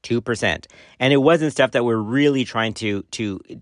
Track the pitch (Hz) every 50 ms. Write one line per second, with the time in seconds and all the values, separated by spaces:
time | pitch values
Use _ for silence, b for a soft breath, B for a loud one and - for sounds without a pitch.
0 | - - 120 120 - 127 117 - - 98 82 80 - B B B B B B -
1 | 127 135 143 139 131 151 170 160 156 151 - - 131 131 - 127 120 120 117 110
2 | 107 104 120 139 147 147 139 135 120 - - 113 113 110 98 - 113 104 101 98
3 | - _ - - 117 104 95 - - - 120 117